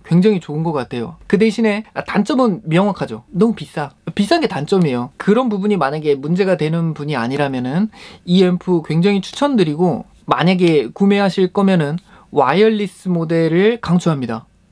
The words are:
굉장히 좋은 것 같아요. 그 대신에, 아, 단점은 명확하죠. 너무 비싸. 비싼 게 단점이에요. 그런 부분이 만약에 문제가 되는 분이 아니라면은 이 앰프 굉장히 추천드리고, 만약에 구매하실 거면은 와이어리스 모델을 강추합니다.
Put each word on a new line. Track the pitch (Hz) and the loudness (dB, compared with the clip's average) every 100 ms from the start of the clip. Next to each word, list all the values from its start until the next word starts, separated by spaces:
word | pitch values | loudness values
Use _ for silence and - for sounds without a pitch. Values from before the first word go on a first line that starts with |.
굉장히 | - 165 202 196 | 0 2 4 2
좋은 | - 151 | -4 -6
것 | 165 | -4
같아요. | 147 117 123 113 - - | -4 -6 -6 -8 -12 -2
그 | 190 | 2
대신에, | 220 214 226 208 220 | 2 2 0 -2 -6
아, | - | -10
단점은 | - - 208 269 247 175 | -4 -2 0 0 0 -2
명확하죠. | 160 160 202 185 135 110 - | 0 0 0 -2 -8 -10 -8
너무 | 180 226 202 | 0 0 -2
비싸. | 147 - 139 - - | -8 -8 -8 -10 -8
비싼 | - 202 339 | -4 0 0
게 | 269 | 0
단점이에요. | - 147 196 165 123 123 - | -4 -2 0 0 -2 -6 -4
그런 | - 214 254 | 0 0 0
부분이 | 202 208 202 | -2 -2 0
만약에 | 139 151 151 | -2 -2 -2
문제가 | 139 147 180 190 175 | -2 0 0 0 0
되는 | 156 165 165 | -2 -2 -4
분이 | 151 147 139 | -4 -6 -4
아니라면은 | 117 139 143 131 127 156 214 - - - | -2 -2 -2 -2 -4 -2 -4 -6 -20 -14
이 | - 180 | 0 2
앰프 | 185 175 - 175 156 | 2 0 0 -2 0
굉장히 | 160 185 202 | 0 0 0
추천드리고, | - - 285 254 160 147 180 117 - _ - | -4 -4 0 2 0 0 0 -2 -8 _ -4
만약에 | 123 160 185 175 156 117 | 0 2 2 4 2 0
구매하실 | - 196 202 202 - 185 | 0 2 2 2 0 0
거면은 | 202 196 185 143 165 - - _ | 2 2 2 0 -4 -10 -20 _
와이어리스 | 143 131 165 220 214 196 - 185 | 0 2 4 4 2 -4 -6 -4
모델을 | 175 160 165 165 165 208 233 | -2 0 0 2 2 2 0
강추합니다. | - 175 170 147 120 113 - _ _ | 0 0 2 0 -2 -8 -10 _ _